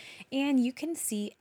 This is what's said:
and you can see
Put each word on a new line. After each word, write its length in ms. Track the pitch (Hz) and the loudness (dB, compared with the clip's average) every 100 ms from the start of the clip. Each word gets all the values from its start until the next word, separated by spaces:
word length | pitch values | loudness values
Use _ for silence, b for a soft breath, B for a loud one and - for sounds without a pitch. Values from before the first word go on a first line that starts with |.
| B B B | B B B
and 260 | 269 277 269 | 0 4 4
you 140 | 240 | 4
can 240 | 254 302 330 | 0 -4 -4
see 400 | - 214 208 - | -2 -2 -4 -6